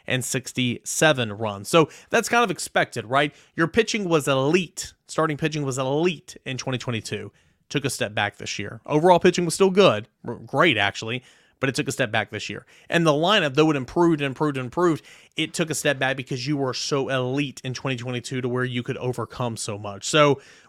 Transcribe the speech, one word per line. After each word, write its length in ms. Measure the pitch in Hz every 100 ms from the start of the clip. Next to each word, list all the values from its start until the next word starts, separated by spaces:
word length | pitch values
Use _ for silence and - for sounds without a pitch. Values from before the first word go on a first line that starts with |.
| -
and 200 | 131 120
sixty-seven 1040 | 135 - - 123 117 - - 160 135 113
runs. 380 | 101 110 98 101
So 180 | 170 151 - -
that's 180 | 240 -
kind 160 | 240
of 80 | 233
expected, 540 | 165 - 190 156 123 107
right? 280 | 135 147 - _ -
Your 120 | 165
pitching 420 | 233 226 226 185
was 180 | 165 143
elite. 640 | 135 135 180 165 - - _ -
Starting 300 | - 160 143
pitching 260 | 156 151
was 140 | 139 131
elite 580 | 131 147 175 143 - -
in 140 | - 127
twenty 200 | - 127
twenty-two. 540 | - 113 - 101 98 _ _ _ -
Took 160 | 147 131
a 40 |
step 240 | - 107
back 220 | 107 104 -
this 240 | 104 -
year. 220 | 101 110 -
Overall 360 | 151 175 175
pitching 240 | 185 180 175
was 80 |
still 160 | - 196
good, 400 | 185 180 107 110 _ -
r-, 80 | 117
great 420 | 113 135 170 110
actually, 460 | 101 - 113 123 _ _ _ -
but 80 | 135
it 60 | 127
took 120 | 127
a 60 |
step 180 | 120 123
back 180 | 110 104
this 200 | 107 -
year. 160 | 101 - _ -
And 180 | 165 165
the 60 |
lineup, 400 | 147 170 214 151
though 180 | 135 160
it 60 | 147
improved 420 | 123 175 170 156
and 80 | 143
improved 300 | 127 151 135
and 80 | 127
improved, 400 | 165 180 147 - - - -
it 160 | 160
took 160 | - 160
a 60 | 151
step 220 | 151 135
back 200 | 131 139
because 280 | 123 131 127
you 120 | 147
were 160 | 135
so 340 | 120 - 143 123
elite 540 | 131 127 135 143 -
in 100 | 131
twenty 220 | 120 139 127
twenty-two 460 | 123 123 - 131
to 80 | 123
where 160 | 123 127
you 180 | 123
could 140 | 120 127
overcome 580 | 127 120 113 - 120 110
so 220 | - 101
much. 260 | 104 101
So 380 | - 156 147 139 - -